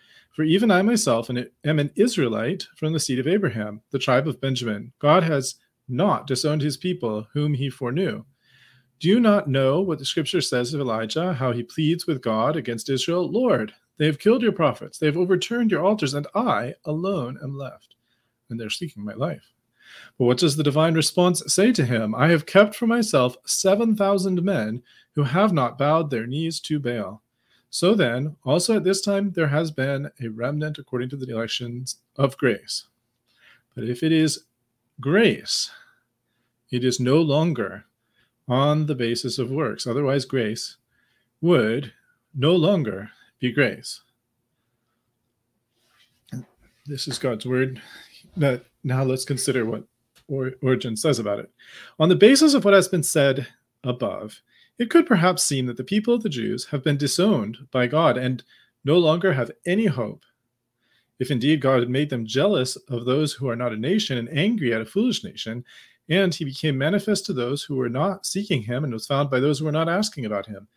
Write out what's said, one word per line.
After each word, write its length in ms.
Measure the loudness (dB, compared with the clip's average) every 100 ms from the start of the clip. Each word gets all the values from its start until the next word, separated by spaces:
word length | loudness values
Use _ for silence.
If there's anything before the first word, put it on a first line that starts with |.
| _ _ _
For 100 | -2
even 280 | 2 4 6
I 120 | 4
myself 480 | 4 2 2 0 0
am 480 | -6 -8 _ -2 0
an 120 | 0
Israelite 720 | 0 0 2 -2 0 -4 -6 -10 _
from 160 | -4
the 80 | -4
seed 180 | -2 -2
of 80 | 0
Abraham, 540 | 0 0 -4 -8 -10 _
the 60 | -4
tribe 300 | 2 2 2
of 140 | -4
Benjamin. 500 | -4 -4 -4 -6 -8 _
God 240 | 4 4
has 320 | 4 0 -4 -10 _ _ -8
not 380 | -2 0 0 -2
disowned 340 | -2 0 0
his 160 | -2 -4
people 500 | -6 -4 -4 -6 -6
whom 220 | -4 -2
he 160 | -2 -4
foreknew. 540 | -6 -6 -2 -4 -6 -12 _ _ _ _ _ _ _
Do 80 | 2
you 100 | 4
not 300 | 6 4 2
know 320 | 2 2 2
what 180 | 0 -4
the 60 |
scripture 380 | -4 -4 -2 -2
says 320 | 0 -2 -2
of 80 | -4
Elijah, 500 | -2 -2 -2 -2 -2
how 200 | -2 -2
he 100 | -2
pleads 440 | -6 -2 0 0 -2
with 140 | -4
God 360 | -2 0 0 0
against 340 | -4 -8 -4
Israel? 360 | -2 0 -2 0
'Lord, 460 | 0 2 2 -2 -10 _ _
they 80 |
have 140 | 0 2
killed 240 | 2 4
your 100 | 2
prophets, 460 | 2 0 0 -10 -2
they 80 | -2
have 100 | 0
overturned 540 | 2 0 0 0 0
your 120 | 2
altars, 300 | 2 2 0
and 140 | -2 -4
I 400 | -2 0 0 -2 -8
alone 540 | -6 -4 -2 -4 -6 -8
am 140 | -12 -10
left, 380 | -14 -16 _ _ _ _ _ _ _
and 100 | -10
they're 80 | -8
seeking 340 | -8 -8 -10
my 120 | -12
life.'" 400 | -6 -6 -6 _ _ _ _ _ -20 -20 _
But 80 | 2
what 120 | 4
does 180 | 2 2
the 60 |
divine 320 | 0 2 2
response 480 | 2 0 2 2 2 -2
say 260 | 2 2
to 120 | 2
him? 300 | 2 0 -2
"I 140 | 2 4
have 180 | 4 4
kept 280 | 6 6
for 120 | 4 0
myself 500 | 2 2 2 2 -2
seven 520 | -6 -2 2 2 2 2
thousand 460 | 2 2 0 0
men 400 | 0 0 -2 -6 -12 _ _
who 100 | -2
have 280 | 0 2 2
not 260 | 2 0 0
bowed 320 | 2 2 0
their 160 | -4 -4
knees 340 | -4 -4 -6
to 180 | -6 -4
Baal." 440 | -4 -6 -6 -12 _ _ _ _ _
So 240 | -2 2
then, 420 | 4 2 0 -4 -6
also 320 | 0 0 2 0
at 80 |
this 160 | 2 0
time, 320 | 0 0 0
there 160 | 0 0
has 220 | 0 -2
been 400 | -4 -4 -4 -6 -10
a 80 | -10
remnant 500 | -6 -4 -4 -6 -8
according 300 | -8 -6 -6
to 60 | -8
the 140 | -8
elections 640 | -6 -4 -6 -8 -10 -12 -14 _ 0
of 200 | 0 2
grace. 500 | 0 0 -6 -12 -12 _ _ _ _ _ _ _ _
But 100 | -10
if 180 | -6 -2
it 100 | 2
is 320 | 2 2 0 -10 _ _ _ _ -10
grace, 680 | 0 4 4 2 -4 -6 -6 -12 -20 _ _ _ _ _ _ _ _
it 140 | -2
is 160 | 0 0
no 220 | 2 4
longer 640 | 4 2 0 -2 -6 -8 -20 _ _ _ _ _ -2
on 400 | 0 2 2 0
the 80 |
basis 440 | -2 -2 -2 -4 -4
of 120 | -4
works. 360 | -2 -4 -4 -4
Otherwise, 400 | -2 0 0 0
grace 500 | -2 -2 -4 -10 -16 _ _ _ _ _ _
would 520 | 2 4 4 0 -6 -16 _ _ _
no 200 | -2 2
longer 560 | 4 4 2 0 -6 -12 -18 _ _
be 120 | -4
grace. 520 | 2 0 0 -12 -16 _ _ _ _ _ _ _ _ _ _ _ _ _ _ _ _ _ _ _ _ _ _ _ -16 -16 _ _ _
This 240 | -12 -10 -8
is 100 | -4
God's 280 | -4 -4 -2
word. 340 | 0 0 -4 -16 -20 -20 -20 _ 0
Now, 240 | 0 0 -6 _
now 200 | -4 0
let's 200 | 0 -2
consider 400 | -4 -4 0 0
what 200 | 0 -4 -10 _ _ _ _
Or-, 260 | -6 -6 -2
Origen 360 | 0 0 0 -2
says 220 | 0 0
about 200 | 0 -4
it. 120 | -8 _ -20 -20 -20 0
"On 100 | 2
the 80 | 8
basis 380 | 8 8 6
of 100 | 4
what 100 | 6
has 140 | 6 6
been 140 | 0
said 440 | 0 2 2 2 -4 _ _ _
above, 580 | -8 -4 -4 -6 -12 -16 _ _ _ _
it 120 | 2
could 160 | 4 4
perhaps 380 | 4 4 2
seem 220 | 0 -2 -4
that 100 | -6
the 80 |
people 300 | -2 -2 2
of 80 | 0
the 60 | 0
Jews 360 | -4 -4 -6 -6
have 160 | -4
been 140 | 0 0
disowned 640 | 0 2 2 2 -2 -8 -6
by 160 | -2 0
God 300 | 4 2 2
and 260 | -2 -4 -8 _ _ _
no 140 | 2 4
longer 340 | 4 2 2
have 180 | 0 -2 -6 -2
any 200 | 0 0
hope. 380 | 0 -6 -8 _ _ _ _ _ _ _ _ _ _
If 120 | -4
indeed 300 | 0 2 2
God 200 | 4 2
had 100 | 2
made 200 | 0 -2
them 160 | -4 -4
jealous 480 | 0 2 2 -2 -6 _
of 160 | -6
those 300 | 0 0 0
who 140 | -2 -6
are 80 | -4
not 160 | -4
a 40 | -4
nation 420 | 0 0 0 -4
and 100 | -4
angry 420 | 0 0 0 0
at 80 | -2
a 60 | -2
foolish 360 | -2 -2 -2
nation, 420 | -8 -12 -10 -10 -12 -20 -20 _ -2
and 260 | 0 0
he 100 | -2
became 320 | -8 -4 -4 0
manifest 500 | 0 0 0 -2 -2
to 60 |
those 300 | -4 -4 -4
who 140 | -6 -4
were 120 | -4
not 380 | -2 -4 -4 -6
seeking 360 | -8 -2 -4
him 200 | -2 -6
and 100 | -4
was 140 | -8 -4
found 240 | -2 0
by 80 | 0
those 200 | 0 0
who 80 | -2
were 60 |
not 160 | -2 -2
asking 360 | -2 -4 -6
about 220 | -6 -6 -8
him. 200 | -14 -16